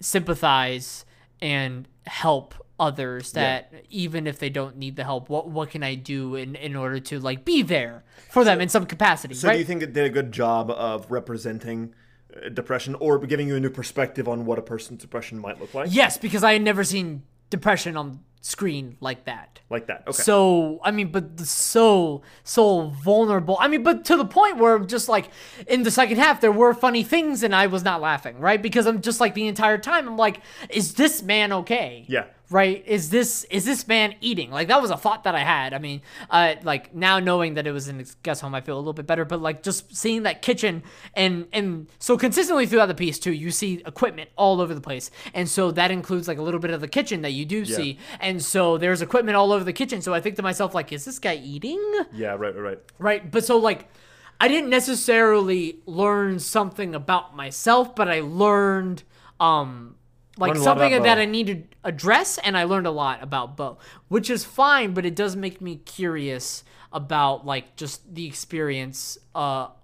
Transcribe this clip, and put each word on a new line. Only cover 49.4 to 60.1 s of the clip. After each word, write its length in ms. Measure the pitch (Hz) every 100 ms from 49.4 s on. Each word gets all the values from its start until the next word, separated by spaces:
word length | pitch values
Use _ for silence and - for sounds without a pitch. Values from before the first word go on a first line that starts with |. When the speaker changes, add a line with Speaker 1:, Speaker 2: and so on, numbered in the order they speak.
| 202
Speaker 1:
over 120 | 202
the 100 | 180
kitchen. 300 | 175 269 208
So 100 | 185
I 80 | 170
think 140 | 208 202
to 80 |
myself, 320 | 190 180 196 185
like, 180 | 143
"Is 100 | 147
this 140 | 269 262
guy 160 | 196 156
eating?" 440 | 135 143 220 359 415 415 -
Speaker 2:
Yeah, 200 | 107 107
right, 200 | 101 104
right, 80 | 95
right. 180 | 101 95 - -
Speaker 1:
Right? 320 | 208 208 175
But 120 | 226
so, 140 | 220 233
like, 320 | 220 190 - _ _ - - -
I 80 | 247
didn't 220 | 311 269
necessarily 1120 | 254 254 240 - 226 226 214 190 185 165 160 -
learn 500 | 170 202 202 196 180
something 560 | - 220 196 196 185
about 420 | 156 139 180 - 143
myself, 600 | 135 - 220 247 247 220
but 120 | 190
I 120 | 160
learned, 840 | 147 170 208 202 196 190 185 175 - _ - -
um, 560 | 165 156 135 123 120 - _